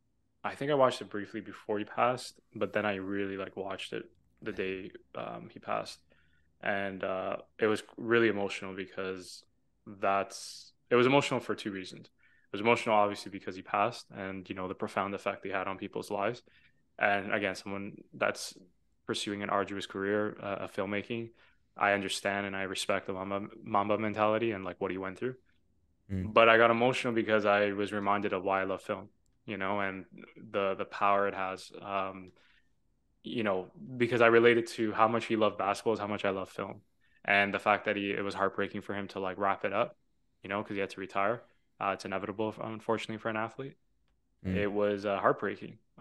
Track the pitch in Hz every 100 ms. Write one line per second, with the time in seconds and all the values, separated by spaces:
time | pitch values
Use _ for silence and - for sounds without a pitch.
0 | _ _ _ _ 101 90 139 147 127 120
1 | 98 107 98 113 101 92 - 107 104 -
2 | 120 127 - - _ 110 104 107 104 98
3 | 95 101 98 98 95 98 95 95 - 113
4 | - _ _ _ 113 101 95 95 98 -
5 | _ - 113 57 117 - - 107 - -
6 | _ _ _ _ _ _ - 101 98 95
7 | 95 95 95 - - - 110 107 - -
8 | 117 117 113 104 98 - 95 95 92 -
9 | 95 95 90 - - _ _ _ - 98
10 | 101 98 95 - - - - _ - 123
11 | 127 139 135 127 - 107 110 95 92 -
12 | - _ _ _ _ 101 110 117 - 107
13 | 104 101 - 95 - 92 - 104 107 120
14 | - - 95 95 92 98 92 95 104 -
15 | 98 98 - 98 98 95 92 90 98 110
16 | 107 101 98 - - _ _ _ _ -
17 | 104 101 98 107 101 95 - 98 101 -
18 | - 139 101 - - - 92 _ _ _
19 | - 110 - 101 101 101 98 98 90 98
20 | 98 104 107 - 101 101 92 - 95 101
21 | 98 120 113 - _ _ _ - 104 101
22 | 95 - 98 98 101 98 95 95 - 98
23 | - 95 95 98 107 - - 104 104 104
24 | 110 104 107 110 117 101 92 87 95 92
25 | 95 92 123 127 _ _ _ _ _ _
26 | - 95 95 110 113 113 117 113 123 131
27 | 127 117 104 110 104 101 104 101 101 104
28 | 101 101 101 95 95 95 95 92 - 98
29 | 98 _ _ _ - 101 95 104 98 95
30 | 87 - - - 113 104 98 98 101 -
31 | 101 101 101 92 92 92 - - 101 98
32 | 95 95 92 - _ _ _ _ _ _
33 | _ _ - - 107 95 92 - - 127
34 | 120 120 117 117 120 117 117 - 110 104
35 | 113 117 - 110 107 101 95 101 - 107
36 | 104 104 101 95 92 - 98 101 - _
37 | _ _ - 101 101 98 - 101 - 101
38 | 101 101 98 95 98 - 98 104 - 101
39 | 98 - 95 92 101 95 104 98 - -
40 | _ _ _ _ 95 101 104 101 98 -
41 | 95 98 98 120 - _ _ - 101 95
42 | 98 95 98 101 110 104 113 110 - 110
43 | - 110 113 110 110 - 135 - _ _
44 | _ _ _ _ 92 95 104 101 104 101
45 | 104 98 107 139 101 101 - - _ -